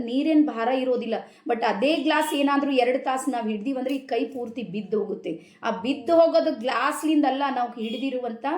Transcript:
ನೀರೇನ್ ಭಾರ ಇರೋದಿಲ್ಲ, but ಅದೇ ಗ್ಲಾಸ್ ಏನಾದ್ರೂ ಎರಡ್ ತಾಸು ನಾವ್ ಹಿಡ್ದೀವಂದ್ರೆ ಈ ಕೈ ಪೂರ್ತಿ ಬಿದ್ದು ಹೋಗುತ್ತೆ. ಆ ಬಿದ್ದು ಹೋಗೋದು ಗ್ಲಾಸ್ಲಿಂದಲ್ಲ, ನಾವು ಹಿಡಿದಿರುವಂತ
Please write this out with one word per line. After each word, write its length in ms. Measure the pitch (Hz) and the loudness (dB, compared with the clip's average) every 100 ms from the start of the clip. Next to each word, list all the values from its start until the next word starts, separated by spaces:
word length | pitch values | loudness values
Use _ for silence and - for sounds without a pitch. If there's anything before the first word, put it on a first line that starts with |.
ನೀರೇನ್ 420 | 233 262 311 302 294 | -2 0 4 6 4
ಭಾರ 220 | 226 233 | 2 0
ಇರೋದಿಲ್ಲ, 460 | 262 254 240 220 208 - - - | 0 2 0 -2 -4 -6 -10 -4
but 160 | 226 | 0
ಅದೇ 320 | 226 196 269 320 | 0 2 2 2
ಗ್ಲಾಸ್ 380 | 277 302 302 | 2 2 0
ಏನಾದ್ರೂ 360 | 302 277 277 285 | 2 2 2 2
ಎರಡ್ 340 | 262 240 262 | 2 2 2
ತಾಸು 260 | - 262 277 | 0 -2 -2
ನಾವ್ 200 | 240 220 | -2 -2
ಹಿಡ್ದೀವಂದ್ರೆ 460 | 214 214 254 254 277 | -4 -4 -4 -4 -4
ಈ 20 | |
ಕೈ 260 | - 240 | -4 -2
ಪೂರ್ತಿ 380 | 226 254 226 - | -2 -4 -10 -8
ಬಿದ್ದು 360 | 185 202 196 214 | -8 -8 -2 -2
ಹೋಗುತ್ತೆ. 480 | 196 - 180 160 - _ | -2 -4 -6 -8 -12 _
ಆ 80 | 226 | -6
ಬಿದ್ದು 460 | 196 240 294 - 330 | -4 -4 -4 2 6
ಹೋಗೋದು 440 | 330 320 320 226 | 6 4 2 0
ಗ್ಲಾಸ್ಲಿಂದಲ್ಲ, 800 | 247 226 277 302 311 302 277 269 277 | -2 0 -2 -2 2 2 2 2 0
ನಾವು 260 | 247 240 240 | -2 -4 -4
ಹಿಡಿದಿರುವಂತ 680 | 220 226 269 254 240 220 269 | -6 -4 -4 -4 -6 -6 -4